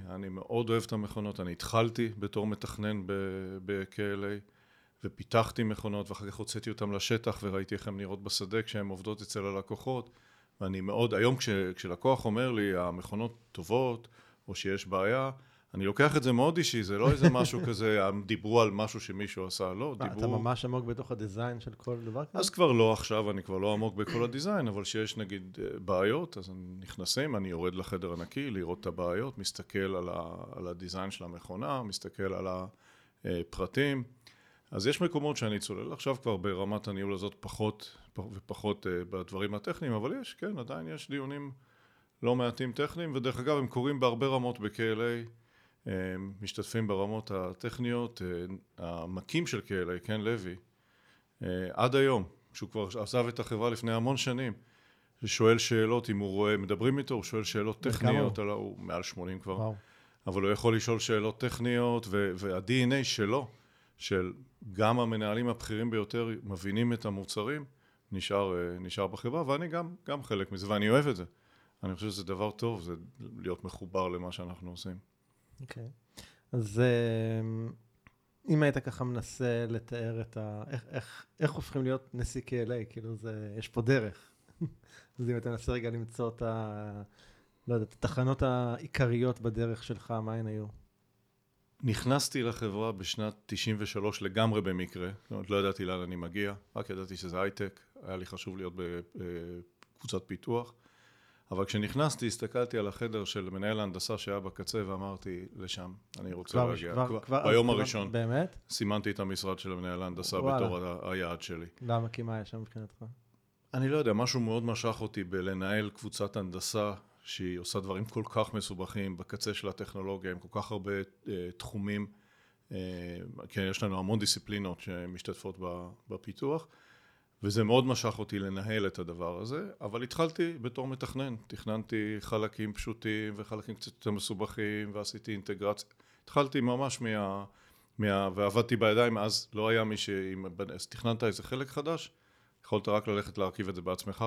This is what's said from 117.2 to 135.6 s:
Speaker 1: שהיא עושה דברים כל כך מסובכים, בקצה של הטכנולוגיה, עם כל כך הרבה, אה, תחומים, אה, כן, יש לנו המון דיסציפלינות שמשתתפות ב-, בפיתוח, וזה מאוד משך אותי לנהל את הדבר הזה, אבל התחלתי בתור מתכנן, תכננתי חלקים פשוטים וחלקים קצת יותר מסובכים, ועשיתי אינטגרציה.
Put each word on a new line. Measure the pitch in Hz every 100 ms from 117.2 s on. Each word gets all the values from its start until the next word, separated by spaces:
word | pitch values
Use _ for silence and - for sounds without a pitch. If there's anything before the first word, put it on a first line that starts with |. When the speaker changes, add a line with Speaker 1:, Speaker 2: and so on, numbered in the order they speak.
Speaker 1:
שהיא | - - 92 90
עושה | 87 104
דברים | 95 95 107
כל | 117 107
כך | 113 107
מסובכים, | 107 - 92 92 110 98 87
בקצה | 92 101 107
של | 98 101
הטכנולוגיה, | - 101 101 95 98 92
עם | 90
כל | - 107
כך | -
הרבה, | 104 95 98 95 _ -
אה, | 95 87 90
תחומים, | - 107 101 104 101 - _ _ _ _ -
אה, | 95 92 90 87 87 90 - -
כן, | 107 95
יש | 95
לנו | 104 95
המון | 95 110
דיסציפלינות | 101 95 - 104 98 87
שמשתתפות | - 87 87 90 - - 98 92
ב-, | 90 87 87 107 -
בפיתוח, | 95 - - 139 160 160 - - - _ _ _ _
וזה | 101 104
מאוד | 107 123 131
משך | 117 113 107
אותי | 107 101
לנהל | 98 98 104 110 98
את | 92
הדבר | 85 85 85 87
הזה, | 110 147 202 -
אבל | 104 117
התחלתי | 123 - 165 165 170 165
בתור | 120 123 131
מתכנן, | 131 127 131 135 113 -
תכננתי | 101 110 110 107 113 104 107
חלקים | - 107 107 - 107
פשוטים | 104 - 110 110 107 107 104
וחלקים | 101 107 101 104
קצת | -
יותר | - 113
מסובכים, | 104 - 98 107 - 104 104 104
ועשיתי | 104 104 107 -
אינטגרציה. | 104 92 98